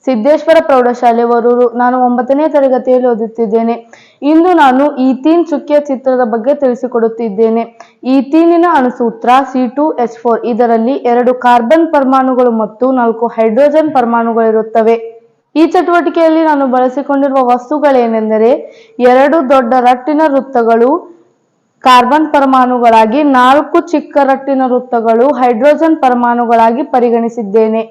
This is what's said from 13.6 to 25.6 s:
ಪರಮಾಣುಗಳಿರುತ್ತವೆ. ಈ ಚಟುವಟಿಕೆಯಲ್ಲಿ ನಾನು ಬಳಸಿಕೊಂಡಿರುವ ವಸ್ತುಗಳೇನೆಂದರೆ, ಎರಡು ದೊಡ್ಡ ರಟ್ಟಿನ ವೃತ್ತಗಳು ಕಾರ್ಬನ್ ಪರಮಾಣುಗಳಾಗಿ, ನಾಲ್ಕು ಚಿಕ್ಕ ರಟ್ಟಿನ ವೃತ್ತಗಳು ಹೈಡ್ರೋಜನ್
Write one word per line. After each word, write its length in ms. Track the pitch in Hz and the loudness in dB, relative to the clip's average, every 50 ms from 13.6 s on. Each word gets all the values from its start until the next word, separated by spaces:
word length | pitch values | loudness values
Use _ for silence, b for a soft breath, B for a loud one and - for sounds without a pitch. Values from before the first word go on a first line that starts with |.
| 285 294 285 311 311 311 262 | 2 2 2 0 0 0 0
ಪರಮಾಣುಗಳಿರುತ್ತವೆ. 1000 | 269 240 233 233 233 233 233 226 233 226 226 214 220 220 220 220 226 220 220 233 226 - - - - _ _ _ _ _ _ _ | 0 0 0 -2 -2 -2 -2 -2 0 0 0 0 -2 -4 -2 -2 0 0 2 0 -2 -4 -14 -18 -20 _ _ _ _ _ _ _
ಈ 100 | 294 330 | 0 0
ಚಟುವಟಿಕೆಯಲ್ಲಿ 760 | 320 370 370 320 320 349 349 277 339 - 349 330 320 320 320 320 | 2 2 0 0 2 0 0 0 -2 0 0 0 2 2 2 0
ನಾನು 220 | 311 302 277 277 | 0 0 0 0
ಬಳಸಿಕೊಂಡಿರುವ 800 | 262 247 254 254 254 247 269 269 - 277 277 277 277 269 269 254 | 0 0 0 0 -2 -2 -6 -6 -4 -2 -2 -2 0 0 0 0
ವಸ್ತುಗಳೇನೆಂದರೆ, 1040 | 240 247 247 240 - 302 294 294 285 269 247 240 226 226 220 220 214 220 214 220 233 285 - B B B B B B B - | 0 -2 -2 -2 -6 -4 -2 0 2 2 2 0 0 -2 -2 -2 -2 0 0 2 2 0 0 B B B B B B B 0
ಎರಡು 520 | 240 247 247 262 269 294 302 330 277 247 | 2 2 4 4 2 2 2 0 0 2
ದೊಡ್ಡ 240 | 285 262 247 226 254 254 | 2 0 2 0 -2 2
ರಟ್ಟಿನ 420 | 240 247 254 247 254 302 302 294 320 311 | 2 2 0 0 -2 -4 -2 0 0 0
ವೃತ್ತಗಳು 840 | 269 269 262 269 269 240 233 226 226 226 233 254 302 - - - - _ _ _ _ _ _ _ _ _ _ _ _ _ - | 0 -2 -4 -2 -2 -2 0 2 2 2 2 2 0 -2 -4 -12 -20 _ _ _ _ _ _ _ _ _ _ _ _ _ 2
ಕಾರ್ಬನ್ 480 | 269 254 247 247 233 285 311 311 302 | 4 4 4 4 2 0 0 0 0
ಪರಮಾಣುಗಳಾಗಿ, 880 | 302 285 277 269 262 262 254 247 247 247 240 233 226 226 220 220 220 294 | 0 0 0 2 2 0 0 0 -2 0 2 4 4 4 2 2 0 0
ನಾಲ್ಕು 580 | 311 294 269 254 247 254 269 302 294 294 - 339 | 0 2 2 2 2 4 2 2 0 0 -2 -2
ಚಿಕ್ಕ 380 | 339 - - 294 - - - 294 277 | -2 0 -4 -4 -4 -2 -2 0 0
ರಟ್ಟಿನ 380 | 262 269 262 269 285 277 262 262 | 0 0 -2 -2 -4 -2 -2 -2
ವೃತ್ತಗಳು 600 | 254 247 254 247 247 - 233 220 226 226 233 247 285 | -2 -2 -4 -4 -4 -4 -2 0 0 2 2 2 0
ಹೈಡ್ರೋಜನ್ 680 | 285 240 262 247 247 214 | 0 0 0 0 0 2